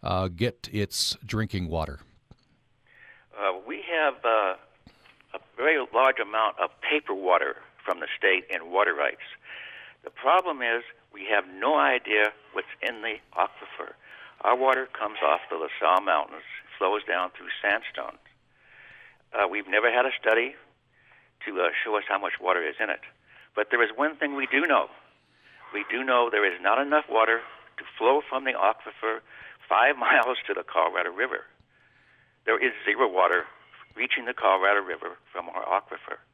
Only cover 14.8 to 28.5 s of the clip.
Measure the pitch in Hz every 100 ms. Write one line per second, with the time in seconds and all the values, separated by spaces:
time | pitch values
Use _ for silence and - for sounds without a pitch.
14.8 | 131 - 104 107 76 78 - 85 76 -
15.8 | 82 92 98 78 73 80 - - - -
16.8 | 95 104 - 90 90 - 90 - 104 104
17.8 | - - 64 - _ _ _ _ _ -
18.8 | - - - _ _ 110 98 104 95 101
19.8 | 117 120 131 123 117 113 123 - - _
20.8 | _ _ _ - _ _ - 95 87 -
21.8 | 117 104 95 98 98 - 90 90 80 -
22.8 | 107 78 - _ _ - - - 107 120
23.8 | 113 113 147 151 147 139 131 135 165 127
24.8 | 76 - _ _ _ _ _ - - 104
25.8 | 104 113 131 123 117 107 101 90 90 117
26.8 | 143 151 - 113 110 113 117 - - -
27.8 | - - 117 139 - 131 135